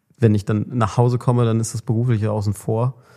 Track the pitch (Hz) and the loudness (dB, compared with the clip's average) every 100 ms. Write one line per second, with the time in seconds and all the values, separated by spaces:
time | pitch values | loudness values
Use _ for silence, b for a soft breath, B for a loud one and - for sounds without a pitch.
0 | _ _ 117 104 - 107 - 123 107 - | _ _ 2 2 0 -4 -2 -2 0 2
1 | 120 120 - 120 117 113 110 113 - 110 | 2 2 0 2 2 0 -2 -6 -4 -2
2 | 123 110 107 107 104 101 - 113 127 b | 0 0 0 -2 -2 -4 -4 -2 -4 b
3 | b | b